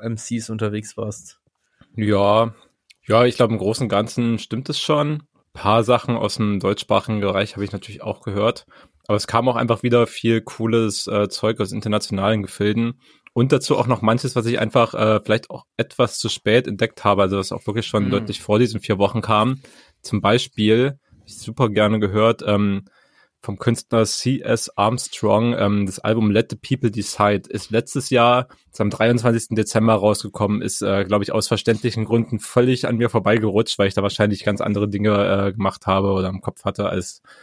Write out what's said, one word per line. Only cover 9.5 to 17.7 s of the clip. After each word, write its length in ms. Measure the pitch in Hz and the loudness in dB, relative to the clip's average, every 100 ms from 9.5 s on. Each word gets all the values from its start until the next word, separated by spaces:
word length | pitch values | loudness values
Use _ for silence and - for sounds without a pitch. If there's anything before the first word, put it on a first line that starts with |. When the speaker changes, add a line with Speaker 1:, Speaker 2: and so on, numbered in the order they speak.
| 117 | 0
Speaker 2:
einfach 260 | 120 117 | 0 0
wieder 240 | 123 123 117 | 2 2 2
viel 360 | - 113 113 | 0 0 0
cooles, 680 | - - 113 117 110 - - | -2 -6 0 2 0 -4 -4
äh, 200 | 104 104 | -2 -2
Zeug 320 | - 110 110 | -2 -2 -2
aus 120 | 95 | -4
internationalen 720 | 104 107 104 - 95 98 110 | -6 -2 -2 -2 -2 0 0
Gefilden. 580 | 95 - 104 107 117 - _ _ _ | -2 -2 0 0 -2 -6 _ _ _
Und 180 | 117 131 | 0 2
dazu 260 | 135 - 143 | 2 2 0
auch 100 | 120 | 0
noch 160 | 117 | 0
manches, 320 | 107 120 127 123 | 2 0 0 -2
was 100 | 113 | -2
ich 140 | 120 | -2
einfach, 340 | 113 127 113 | 0 2 2
äh, 280 | - 107 107 - | 2 2 2 0
vielleicht 240 | 107 - | -2 -2
auch 160 | - - - | -18 -10 -6
etwas 420 | 117 - 120 - | -4 0 -2 -2
zu 100 | 110 | -6
spät 380 | - 107 117 120 | -4 2 2 2
entdeckt 360 | 101 113 - | -2 -4 0
habe, 200 | 104 98 | 2 2
also 140 | 95 98 | 2 0
was 140 | 95 | -4
auch 140 | 92 | -8
wirklich 220 | - | -6